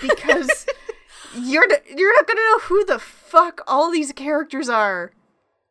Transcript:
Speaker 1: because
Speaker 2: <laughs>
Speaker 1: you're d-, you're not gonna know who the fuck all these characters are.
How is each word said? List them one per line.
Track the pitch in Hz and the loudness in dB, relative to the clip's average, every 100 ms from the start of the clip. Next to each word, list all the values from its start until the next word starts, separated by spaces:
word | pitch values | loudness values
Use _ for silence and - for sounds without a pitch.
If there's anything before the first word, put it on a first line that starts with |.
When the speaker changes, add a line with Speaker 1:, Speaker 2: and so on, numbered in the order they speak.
Speaker 1:
because | 269 - - 349 262 605 - 508 - - | -2 -2 0 0 0 -4 -4 -10 -14 -18
Speaker 2:
<laughs> | _ - - 240 | _ -20 -16 -10
Speaker 1:
you're | 247 294 480 | -2 2 4
d-, | 571 - 277 | 2 -2 0
you're | 392 | 4
not | 480 - | 4 2
gonna | 427 | 0
know | 453 440 | 2 2
who | - 381 | 2 0
the | 381 233 | 0 -4
fuck | - - - 330 339 330 - | -6 -18 2 4 4 -2 -2
all | 262 330 | 0 2
these | 339 285 | 0 -4
characters | 277 277 302 302 269 254 | -8 -4 -4 -4 -6 -2
are. | 233 208 180 175 _ _ _ _ _ _ | 0 0 -2 -8 _ _ _ _ _ _